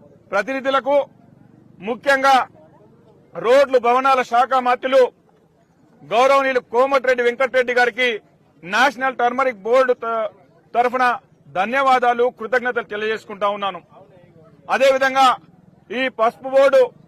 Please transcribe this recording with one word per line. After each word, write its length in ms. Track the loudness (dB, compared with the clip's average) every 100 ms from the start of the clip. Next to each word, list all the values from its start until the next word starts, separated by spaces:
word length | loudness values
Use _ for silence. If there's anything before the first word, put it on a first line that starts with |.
| _ _ -8
ప్రతినిధులకు, 640 | -6 -4 -6 -4 -2 0 -2 -2 _ _ _ _ _ _ -14
ముఖ్యంగా 540 | -10 -6 -2 0 2 2 0 -10 -20 _ _ _ _ _ _
రోడ్లు 440 | -6 2 2 4 0 2
భవనాల 340 | 0 2 0 0
శాఖ 200 | 0 0 0 0
మంత్రులు 340 | -2 2 2 2 -2 _ _ _ _ _ _ _ _
గౌరవనీయులు 580 | -4 0 2 2 0 -2 -2
కోమటిరెడ్డి 500 | 0 2 0 0 0 0
వెంకటరెడ్డి 480 | -2 -2 -2 0 0
గారికి 300 | 0 0 -4 -4 _ _ _ _
నేషనల్ 560 | -6 0 0 -2 -6 -2
టర్మరిక్ 440 | -2 0 -4 -4 0
బోర్డు 280 | 0 2 -2
త-, 260 | -4 -6 -6 -10 _ _ _
తరఫున 300 | -2 -2 0 -2 -2 _ _ _ -6
ధన్యవాదాలు, 640 | -4 0 2 2 2 0 -2 -4
కృతజ్ఞతలు 500 | -4 -4 -4 -6 -8
తెలియజేసుకుంటా 560 | -8 -6 -8 -10 -6 -6 -4
ఉన్నాను. 240 | -8 -10 -18 -20 -20 _ _ _ -20 _ -6
అదేవిధంగా 520 | 0 2 2 0 2 2 0 _ _ _ _ -10 -6
ఈ 40 | -4 -2
పసుపు 300 | -2 -2 -2
బోర్డు, 260 | 2 4 4 2 -2